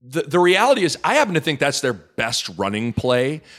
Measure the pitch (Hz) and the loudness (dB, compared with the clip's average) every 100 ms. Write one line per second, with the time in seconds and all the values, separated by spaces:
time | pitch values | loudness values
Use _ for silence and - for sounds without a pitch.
0 | 123 143 156 170 175 185 240 269 175 - | -8 -6 -2 2 4 4 4 2 0 -2
1 | - 262 254 170 156 143 143 139 131 107 | 0 2 2 0 -2 0 0 0 -2 -4
2 | - - 113 117 - 87 98 104 117 113 | -8 -6 -4 -4 -6 -4 -4 -2 -4 -2
3 | 127 123 127 156 - | 0 2 0 -4 -12